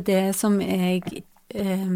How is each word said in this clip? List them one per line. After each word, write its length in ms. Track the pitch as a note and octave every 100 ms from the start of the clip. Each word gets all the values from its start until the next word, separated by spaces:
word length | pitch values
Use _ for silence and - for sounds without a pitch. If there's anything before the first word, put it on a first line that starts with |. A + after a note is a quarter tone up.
| F#3+
det 140 | F#3+ F#3+ F#3+
som 240 | G#3+ G3+
jeg, 640 | F#3 F#3 F3+ F#3 F3 - - _ -
eh, 360 | G#3+ G3 F#3 F#3+